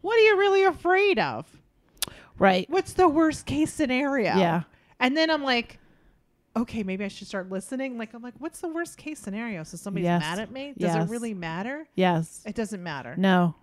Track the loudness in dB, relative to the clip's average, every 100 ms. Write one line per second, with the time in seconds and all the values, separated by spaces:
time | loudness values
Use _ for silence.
0 | 2 4 6 6 4 4 4 2 2 4
1 | 4 2 0 -4 -10 -18 _ _ _ _
2 | -12 -12 -20 2 4 4 0 -2 -2 4
3 | 4 6 2 0 -4 -2 -2 0 0 0
4 | 0 0 2 4 4 2 -4 _ _ _
5 | 0 2 2 2 0 0 -2 -12 _ _
6 | _ _ _ _ _ -6 -4 -4 -6 -6
7 | -6 -10 -10 -10 -6 -8 -8 -8 -8 -8
8 | -12 -12 -18 -12 -12 -10 -8 -6 -8 -10
9 | -14 -12 -10 -8 -8 -8 -10 -12 -8 -2
10 | 0 0 0 -4 -8 -10 -14 -4 -2 0
11 | -2 -4 -6 -8 -8 -8 -8 -10 -10 0
12 | 2 2 -2 -8 -12 -6 -6 -6 -8 -10
13 | -10 0 4 6 4 0